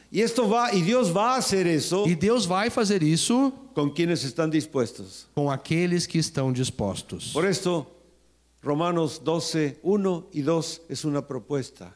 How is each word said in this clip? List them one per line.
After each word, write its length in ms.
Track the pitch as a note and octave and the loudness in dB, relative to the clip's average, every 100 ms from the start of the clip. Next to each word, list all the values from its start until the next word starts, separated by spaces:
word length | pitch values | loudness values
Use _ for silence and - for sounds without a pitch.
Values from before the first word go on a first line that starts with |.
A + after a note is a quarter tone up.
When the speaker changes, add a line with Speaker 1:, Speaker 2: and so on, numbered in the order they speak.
| - | -8
Speaker 1:
Y 120 | E3+ | -2
esto 260 | A3+ A3+ A3 | 0 2 2
va, 240 | A#3 A#3+ | 2 2
y 80 | G3+ | 2
Dios 340 | E3 B3 G#3 | 2 2 2
va 200 | F3 A3+ | 2 2
a 20 | B3+ | 2
hacer 300 | - G3 F3 | 0 0 2
eso 380 | D#3 B2 F3+ G3 | 2 0 0 2
Speaker 2:
E 60 | E3+ | 2
Deus 300 | F#3+ B3 F3+ | 2 2 2
vai 240 | F#3 A3+ | 0 0
fazer 320 | B3 G#3 G3+ | 0 2 2
isso 500 | D3+ D#3+ - A#3+ C4+ C4 - | 2 2 2 2 2 0 -8
Speaker 1:
con 160 | - D3 | -2 -2
quienes 340 | C#3+ E3+ E3 | 0 0 0
están 240 | C3 C#3+ D#3+ | -2 -2 0
dispuestos. 760 | D#3 D3+ C#3 A#2 - F#2+ - - | 0 -2 -2 -2 -4 -16 -18 -10
Speaker 2:
com 160 | - C#3+ | -2 -2
aqueles 560 | C3 - D#3+ F3+ F3 - | -2 -2 0 2 0 0
que 120 | E3 | -2
estão 320 | D#3 - C3 | -2 -2 -2
dispostos. 840 | B2+ B2+ - G2+ F#2 - F2 - | 0 -2 -2 -4 -4 -8 -12 -6
Speaker 1:
Por 100 | G3 | 0
esto, 420 | G3 F#3 F3+ E3+ - - _ _ _ _ _ _ | 0 0 0 -2 -4 -16 _ _ _ _ _ _
Romanos 600 | C3+ D3 F3 F3 D#3 - | -4 0 0 0 0 -2
doce, 540 | D#3 E3 - D#3+ D3 C3 | -2 -2 -2 -2 -2 -2
uno 440 | E3+ G#3 F#3+ E3+ - | 0 0 2 -2 -6
y 100 | D3+ | -4
dos 400 | C#3+ E3 D3+ - - | 0 0 -2 -10 -12
es 160 | C3+ | -6
una 220 | D#3 C#3+ C#3+ | -2 -2 -4
propuesta. 680 | C3 - C#3+ A#2+ - F2+ | -10 -6 -6 -6 -12 -20